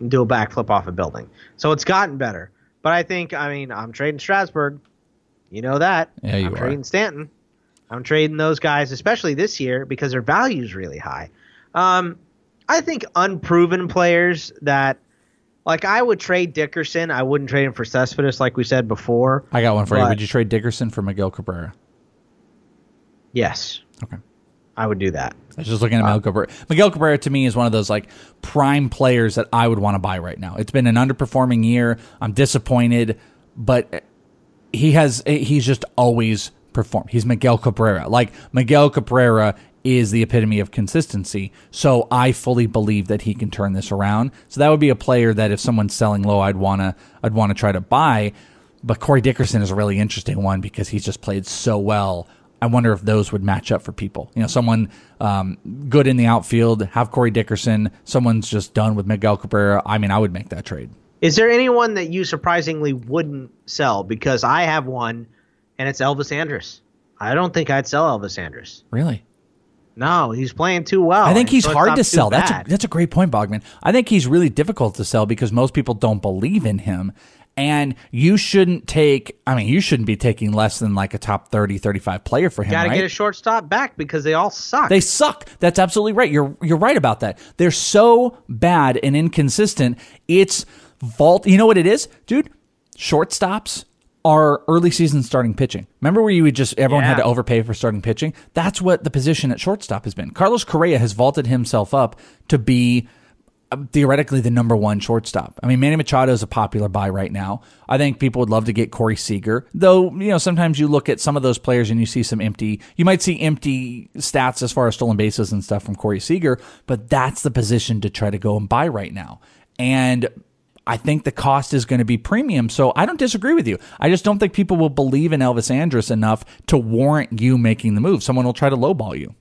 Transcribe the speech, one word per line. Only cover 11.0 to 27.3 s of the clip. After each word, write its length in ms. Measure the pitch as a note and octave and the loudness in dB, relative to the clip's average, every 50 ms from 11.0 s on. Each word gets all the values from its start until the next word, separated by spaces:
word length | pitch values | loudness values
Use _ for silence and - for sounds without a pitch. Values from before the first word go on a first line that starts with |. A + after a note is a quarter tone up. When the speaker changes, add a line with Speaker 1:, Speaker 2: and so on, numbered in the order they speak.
| - C#2+ C2 C#2 E2+ F2+ _ _ _ _ _ _ _ _ - | -12 -12 -12 -12 -14 -16 _ _ _ _ _ _ _ _ -2
Speaker 1:
Um, 440 | E3 F3+ F#3 F3+ F#3 F3+ E3+ E3+ - _ _ _ _ _ _ _ _ _ - | 0 2 2 2 2 0 -4 -8 -12 _ _ _ _ _ _ _ _ _ -2
I 120 | D4 E4 | -2 -2
think 240 | - E4+ D#4+ A#3+ - - - | -2 -4 -6 -8 -8 -4 -2
unproven 720 | E3+ F3+ G3 F#3+ D3+ - D3 E3+ F3 F3 E3+ F3 F#3 F3+ E3+ | 0 0 0 -2 -6 -2 0 2 2 2 2 0 -2 -4 -2
players 640 | - F3+ F3 F3 E3+ E3+ F3 F3+ F3 D#3 - - - - | 0 2 2 4 4 2 2 0 -2 -4 -8 -16 -14 -6
that, 360 | D3 C#3+ C#3 C#3 C3+ C3+ C3+ _ _ _ _ _ _ _ _ _ _ _ _ _ - | -2 -2 0 0 0 0 -2 _ _ _ _ _ _ _ _ _ _ _ _ _ -4
like, 180 | - E3 E3 - | -4 -4 -2 -2
I 160 | F#3+ G#3 A#3 | 0 0 0
would 200 | B3+ B3 G#3 - | 2 0 0 -2
trade 320 | - - F3+ F3+ F3 E3+ | -2 -2 -2 0 -2 -2
Dickerson. 580 | B2+ D3+ D3+ C#3+ - E3+ D3+ - - E3 E3 E3 | -4 -4 -4 -4 -4 -6 -6 -4 -4 -4 -4 -2
I 140 | D3 B2 C3 | -2 -2 0
wouldn't 260 | C3 C#3+ C#3+ C#3 A#2+ | 0 0 -2 -2 -2
trade 140 | C3+ C#3 C#3 | 0 0 0
him 80 | C3+ | -2
for 120 | A2+ - A2+ | -4 -6 -8
Cespedes, 540 | - - B2+ B2+ B2+ - - C#3 C#3 B2+ - | -4 0 0 0 0 -2 -2 -2 -2 0 0
like 180 | C3+ B2+ B2 | -2 -2 -2
we 60 | B2+ | -2
said 240 | A#2 - C3+ C3 A#2+ | -2 0 0 0 0
before. 580 | G#2+ A2 - - - A#2+ A#2 B2+ C3 C3 C3 - - | -2 -4 -6 -2 0 0 2 2 2 0 0 -2 -4
Speaker 2:
I 100 | - A#2+ | -2 0
got 140 | A#2 A#2 G#2 | 2 2 2
one 120 | G#2 G2+ | 2 0
for 100 | F#2 G#2 | 2 2
you. 60 | G2+ G2+ | 2 2
Speaker 1:
But 60 | A#2 | 2
Speaker 2:
Would 100 | A2+ G#2 | 0 -2
you 80 | G#2+ G2+ | -4 -2
trade 200 | - B2+ A#2 G2+ | 0 0 0 0
Dickerson 420 | A2+ A2 G#2+ A#2+ A2+ - B2 A2 | 0 -2 -2 -2 -4 -4 -6 -6
for 120 | - A2+ | -6 -6
Miguel 300 | G2 G2+ F#2+ G2+ G2 F#2+ | -6 -4 -4 -4 -4 -4
Cabrera? 420 | - - - - F#2 F2 D#2+ F#2+ - _ _ _ _ _ _ _ _ _ _ _ _ _ _ _ _ _ _ _ _ _ _ _ _ _ _ _ _ _ _ _ | -6 -8 -10 -10 -10 -10 -10 -12 -16 _ _ _ _ _ _ _ _ _ _ _ _ _ _ _ _ _ _ _ _ _ _ _ _ _ _ _ _ _ _ _
Speaker 1:
Yes. 480 | - B2 A2 - - - - - - - _ _ _ - A#2 | -4 -2 -2 -2 -4 -8 -12 -12 -14 -16 _ _ _ -16 -16
Speaker 2:
Okay. 140 | - - - - _ _ _ _ _ _ _ _ _ - | -14 -14 -16 -20 _ _ _ _ _ _ _ _ _ -8
Speaker 1:
I 100 | A2+ A2 | -6 -4
would 140 | G#2+ G#2 F#2 | -4 -2 -2
do 100 | G2 F#2+ | -2 -4
that. 240 | D#2+ C#2 C2 - - - - - - | -4 -4 -8 -10 -10 -14 -20 -20 -14
Speaker 2:
I 60 | - | -10
was 40 | - | -6
just 160 | A2 A2+ G#2 | -4 -2 -2
looking 160 | A#2 A2 A#2 A#2 | 0 0 2 2
at 60 | G#2+ | 2
Speaker 1:
Uh, 40 | G#2+ | 2
Speaker 2:
Miguel 120 | G#2 G#2+ | 0 0
Cabrera. 280 | - G#2+ F#2 G#2+ - - - - - - | -2 -2 -2 -2 -4 -6 -8 -12 -6 -2
Miguel 220 | D#3+ D#3+ G#3 G3+ | 2 4 4 4
Cabrera, 280 | - D#3 D3+ D#3 D3 C#3 | 4 2 2 2 2 2
to 120 | - C#3+ | 0 -2